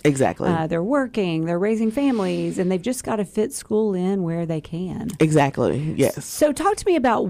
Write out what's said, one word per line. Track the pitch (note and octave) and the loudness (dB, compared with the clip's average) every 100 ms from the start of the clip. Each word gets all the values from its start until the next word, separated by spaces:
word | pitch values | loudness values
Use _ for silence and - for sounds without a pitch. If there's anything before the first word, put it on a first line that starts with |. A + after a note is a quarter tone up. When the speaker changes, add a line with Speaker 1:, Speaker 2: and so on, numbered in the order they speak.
| D3+ | 0
Speaker 1:
Exactly. | C3+ A2 - - | 2 2 0 0
Speaker 2:
Uh, | E3 D#3+ | 0 0
they're | E3 | -2
working, | F#3+ C#4+ B3+ A#3 F#3 D#3+ | 0 0 0 -2 0 0
they're | D#3+ F3 | 0 0
raising | G3+ A3 A3+ | 0 0 0
families, | A3+ C#4 A#3 F#3 F3 E3+ F3+ | 0 0 2 0 -2 -2 -2
and | F3+ | 0
they've | F#3 | 0
just | G#3 B3+ | -2 -4
gotta | - A3 G3 | -4 -4 -2
fit | - A3 | -2 -2
school | - - G#3+ A3 | -4 -2 0 0
in | F3+ F#3 G3 | 0 0 0
where | E3+ E3 E3 | -2 -2 -2
they | D#3+ | -4
can. | - E3 F3+ D#3+ A3+ - | -6 -8 -6 -6 -6 0
Speaker 1:
Exactly, | D#3+ D3+ C#3 C3+ A2 G2 D#3 - | 4 4 4 2 0 0 -2 2
yes. | C3+ - | 0 0
Speaker 2:
So | - - D4+ | -8 0 2
talk | D4 E4 G#4+ | 2 0 0
to | - | 2
me | E4 | 2
about | B3 G3 G#3+ | 2 2 0